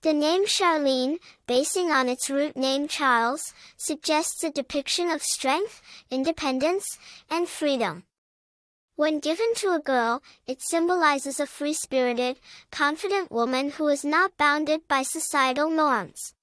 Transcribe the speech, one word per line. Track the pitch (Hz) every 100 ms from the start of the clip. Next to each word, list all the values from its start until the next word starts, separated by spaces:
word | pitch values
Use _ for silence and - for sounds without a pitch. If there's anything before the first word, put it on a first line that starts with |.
The | 320
name | 302 302 359
Charlene, | 415 - 370 311 285 262 254 330 - - -
basing | 247 302 - 359
on | 285 254
its | 247 -
root | 277 294
name | - 262 269 294
Charles, | - 285 240 233 294 - - - _
suggests | - 302 - 302 330 -
a | 330
depiction | 285 262 294 277 - 349
of | 339
strength, | - - 269 294 415 - - - _
independence, | 254 269 330 294 262 294 381 - - - - _
and | 330 349
freedom. | - 302 269 208 147 - _ _ _ _ _ _ _ _
When | - 302 302
given | 294 330 453
to | 466 403
a | 339
girl, | 294 262 233 240 - - -
it | 262
symbolizes | - 339 339 359 311 285 277 262
a | 285
free-spirited, | - 294 - - 262 247 240 247 262 - - _
confident | - 392 311 403 392 370
woman | 233 240 254 277
who | 285 302
is | 285
not | 285 311 381 _
bounded | 294 294 302 311 _
by | 277
societal | 262 320 - 294 262 254 302
norms. | 320 302 247 185 - - _